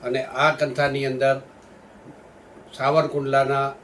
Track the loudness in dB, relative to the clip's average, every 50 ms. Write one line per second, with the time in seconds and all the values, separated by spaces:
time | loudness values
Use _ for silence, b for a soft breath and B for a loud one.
0 | -4 -4 -4 -4 -4 -4 -2 0 2 2 2 0 -2 -4 -2 -2 -2 -2 0 -2
1 | -4 -4 -2 0 2 2 2 0 -4 -16 -20 -20 -20 -20 -20 -20 -20 -20 -20 -20
2 | -20 -20 -20 -20 -20 -20 -20 -20 -20 -20 -20 -20 -20 -20 -10 -2 0 2 4 2
3 | 2 2 -2 -4 -2 2 2 2 2 2 2 0 0 -2 -4 -10